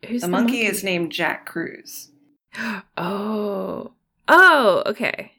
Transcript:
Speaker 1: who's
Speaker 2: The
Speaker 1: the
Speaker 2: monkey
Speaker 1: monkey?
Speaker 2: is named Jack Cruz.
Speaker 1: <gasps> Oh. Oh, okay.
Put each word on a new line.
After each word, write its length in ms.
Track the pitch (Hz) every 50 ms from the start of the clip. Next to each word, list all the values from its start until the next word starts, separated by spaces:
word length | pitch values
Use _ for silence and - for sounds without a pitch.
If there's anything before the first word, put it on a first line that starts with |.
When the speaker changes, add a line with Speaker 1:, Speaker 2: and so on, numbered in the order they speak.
| - 202
Speaker 1:
who's 140 | 220 247
Speaker 2:
The 60 | 202 175
Speaker 1:
the 40 |
Speaker 2:
monkey 260 | 180 190 233 233 254 240
Speaker 1:
monkey? 80 | 220 208
Speaker 2:
is 160 | 185 180 190
named 280 | 196 185 175 170 160
Jack 360 | - - 170 156 - - _ -
Cruz. 640 | - 170 165 - - - - - - - - _ _ _ _ _ _ _ _ _ _
Speaker 1:
<gasps> 300 | - 226 226 214 196 - _ _ -
Oh. 960 | 175 175 196 202 208 214 220 214 208 208 202 196 190 190 180 - - - _ _ _ _ _ _ _ -
Oh, 560 | 294 339 381 370 330 294 247 208 175 - -
okay. 460 | - - - - - - - - - _